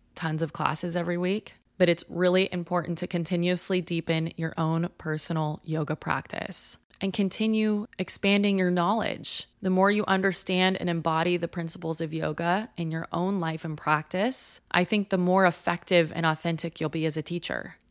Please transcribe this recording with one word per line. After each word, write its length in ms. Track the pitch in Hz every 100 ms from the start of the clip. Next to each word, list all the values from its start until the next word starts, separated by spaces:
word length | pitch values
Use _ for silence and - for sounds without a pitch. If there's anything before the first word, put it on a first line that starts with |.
| _
tons 280 | - 160 156
of 100 | 160
classes 440 | - 147 156 180 170
every 200 | 170 175
week, 380 | 180 208 - - _ -
but 100 | 175
it's 160 | 170 -
really 440 | 165 180 185 190
important 460 | 180 170 180 160 165
to 80 | 175
continuously 760 | 175 165 175 175 180 - 185
deepen 520 | 165 170 165 160 160 -
your 160 | 165 -
own 320 | 160 165 170 -
personal 600 | 160 156 - 160 151 151
yoga 300 | - 156 147
practice 840 | 151 - 139 - - - - - - _ -
and 120 | 196
continue 760 | 190 196 - 220 220 214 208 208 -
expanding 640 | 185 - 202 202 202 196
your 140 | 185
knowledge. 720 | 180 175 220 - - - - - _
The 80 | 190
more 180 | 185 196
you 160 | 208 -
understand 680 | 190 190 180 - 180 185 190
and 100 | 180
embody 460 | 170 160 160 165 175
the 100 | 170
principles 540 | - 165 170 165 160
of 120 | 165
yoga 560 | 156 156 156 170 185 226 -
in 140 | 165
your 160 | 160 -
own 260 | 190 180 202
life 260 | 165 160
and 120 | 160 151
practice, 840 | - 151 156 185 226 262 - - -
I 100 | 180
think 260 | 180 214 196
the 80 | 185
more 300 | 180 190 185
effective 640 | 170 - 170 - 180 160 -
and 100 | 165
authentic 540 | 156 170 165 170 -
you'll 100 | 156
be 160 | 160 160
as 100 | 156
a 60 |
teacher. 540 | 147 170 - 58 - - _